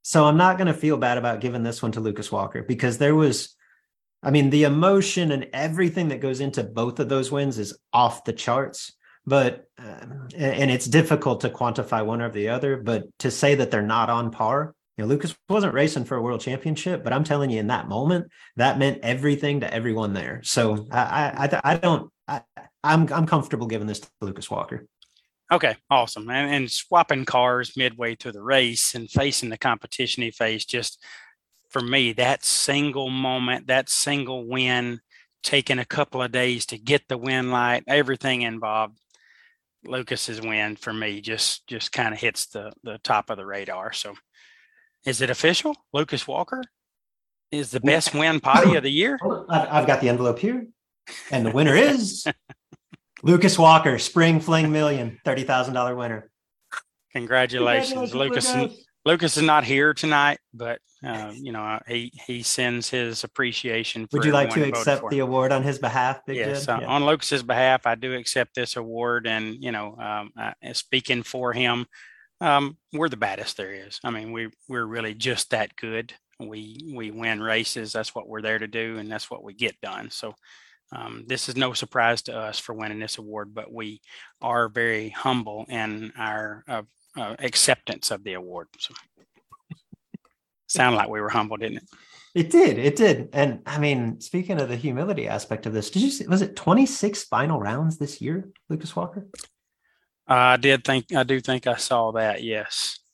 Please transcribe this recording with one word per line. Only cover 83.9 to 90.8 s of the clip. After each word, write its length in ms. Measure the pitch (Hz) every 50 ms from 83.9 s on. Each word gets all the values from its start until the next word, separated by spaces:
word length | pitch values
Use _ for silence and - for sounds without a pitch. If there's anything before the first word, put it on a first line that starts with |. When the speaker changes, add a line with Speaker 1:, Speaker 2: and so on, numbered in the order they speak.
| 107 107 _ _ - - - - _ _
Speaker 2:
are 260 | - 123 120 120 117 110
very 420 | 107 120 117 117 110 107 110 107
humble 540 | 104 - - 131 127 123 110 107 104 107 110 -
in 420 | 127 113 110 107 107 107 110 107 - -
our, 480 | 110 110 107 107 107 107 104 104 - -
uh, 140 | 127 110 101 _ _ _ _ _ - 151
uh, 180 | 117 101 113 -
acceptance 720 | 139 123 - - - - 127 - - - 101 - - -
of 120 | 110 95 101
the 100 | 104 92
award. 340 | 90 90 90 90 87 82 _ _ -
So, 160 | - - - - - _ _ _ _ _ _ _ _ _ - - _ - - _ _ _ - - _ _ - - _ _ _ _ _ _ _ _ _ -
sound 280 | - -